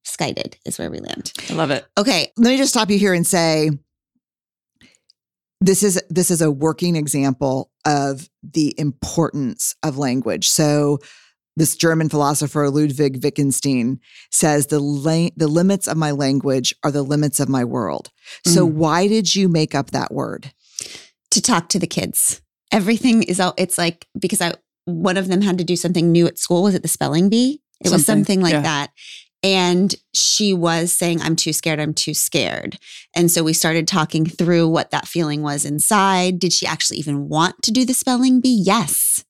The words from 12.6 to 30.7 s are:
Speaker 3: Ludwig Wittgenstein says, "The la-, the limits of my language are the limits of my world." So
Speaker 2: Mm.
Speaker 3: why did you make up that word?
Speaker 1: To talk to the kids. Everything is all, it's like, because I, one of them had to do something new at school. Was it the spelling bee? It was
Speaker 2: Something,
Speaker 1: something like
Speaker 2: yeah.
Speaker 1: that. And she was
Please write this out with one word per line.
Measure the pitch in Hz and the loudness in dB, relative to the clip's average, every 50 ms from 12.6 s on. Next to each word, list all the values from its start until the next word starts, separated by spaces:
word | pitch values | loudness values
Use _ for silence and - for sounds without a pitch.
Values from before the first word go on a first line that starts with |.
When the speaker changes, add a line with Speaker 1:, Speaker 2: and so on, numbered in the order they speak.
| 147 143 | 0 0
Speaker 3:
Ludwig | 135 151 151 147 131 135 151 139 135 127 127 | 2 0 0 0 0 0 0 0 0 -2 -4
Wittgenstein | 147 - - 143 139 127 - - 143 135 123 113 123 135 131 _ _ - - - _ | -4 -2 0 -2 0 -2 -2 -2 -2 0 0 0 -2 -4 -6 _ _ -20 -20 -14 _
says, | - - - 160 147 147 143 - | -2 0 2 2 2 2 0 0
"The | 156 147 | -2 -2
la-, | 143 143 147 139 135 160 160 165 170 170 - | 0 -2 -4 -2 0 0 2 2 0 -2 0
the | 147 160 147 | -2 0 2
limits | 151 170 175 190 196 190 - - | 2 2 4 2 2 0 -2 -4
of | 143 | -2
my | 160 160 151 | -2 0 -2
language | 143 139 143 135 139 139 - 143 131 135 123 - - _ - | -2 0 0 0 0 0 0 0 0 0 -2 -4 -6 _ -4
are | 151 | -2
the | 139 143 | -2 -2
limits | 139 131 147 147 151 143 - - | -2 0 0 0 0 0 0 -2
of | 139 127 | -2 0
my | 135 131 120 | 0 -2 -2
world." | 117 127 127 110 87 69 - - - _ _ _ - - - - | -2 -4 -4 -4 -4 -6 -8 -10 -14 _ _ _ -20 -20 -6 0
So | 175 170 170 185 165 | 2 4 4 4 2
Speaker 2:
Mm. | 156 | 2
Speaker 3:
why | 156 165 156 156 175 190 202 | 2 2 2 2 2 2 2
did | 214 220 196 165 - | 2 2 2 0 0
you | 202 196 185 | 2 2 2
make | 165 160 156 - - | 4 2 0 0 -2
up | 143 139 - | -4 -4 -2
that | - 135 - - - | -4 -4 -4 -4 -4
word? | 139 131 110 - - - 139 _ _ _ _ _ - - - - - - _ _ _ _ _ | -6 -6 -6 -8 -12 -14 -18 _ _ _ _ _ -16 -14 -14 -16 -20 -20 _ _ _ _ _
Speaker 1:
To | - 208 | -2 0
talk | - - 233 165 165 - | 2 2 0 0 0 0
to | - 190 | -2 -2
the | 170 - | -2 -2
kids. | - - 104 - - - - - - - _ _ _ _ _ _ | -4 -6 -6 -4 -2 -2 -2 -2 -2 -6 _ _ _ _ _ _
Everything | - 214 185 202 233 214 - 262 226 226 - | -2 0 2 2 0 2 4 4 4 4 2
is | - 180 190 | 2 0 0
all, | 185 180 - | 0 -2 0
it's | - 185 175 - | -2 -2 -2 0
like, | - 175 170 170 _ - _ _ - | -2 -2 -2 -2 _ -20 _ _ -4
because | - 180 - - | -4 -2 -2 -2
I, | 175 170 - _ _ _ _ _ _ | -2 -2 -4 _ _ _ _ _ _
one | - 175 165 175 196 180 | -8 -4 -2 0 0 0
of | 196 190 | 0 0
them | 185 185 185 | 0 0 2
had | 208 202 175 180 | 2 2 0 0
to | 170 | 0
do | 160 180 | -2 -2
something | 170 - 175 180 175 165 170 | -2 0 0 0 2 2 4
new | 165 170 170 - | 4 4 4 2
at | - - | 0 -4
school. | - - 180 170 | -2 0 2 2
Was | 190 208 185 | 2 2 0
it | - | 0
the | - 165 | -2 -4
spelling | - - 151 135 143 165 185 202 | -4 -2 -2 0 2 2 2 4
bee? | 220 233 247 262 294 - _ _ _ _ | 4 2 2 2 0 -4 _ _ _ _
It | - 180 | -2 2
was | 180 190 - | 2 2 2
Speaker 2:
Something, | - 214 202 - | 4 2 2 2
Speaker 1:
something | - 196 190 | 2 2 2
like | 185 165 | 2 2
Speaker 2:
yeah. | 160 147 | 2 0
Speaker 1:
that. | 147 160 151 139 143 - _ _ - - - - - _ _ _ | 0 0 -2 -2 -4 -6 _ _ -20 -20 -20 -20 -20 _ _ _
And | - 196 190 190 180 175 175 180 196 190 - - _ _ - | 0 2 2 2 2 2 2 2 2 0 -2 -4 _ _ -2
she | - - - - - 214 202 | 0 0 0 0 0 2 0
was | 190 175 165 170 | 0 2 0 0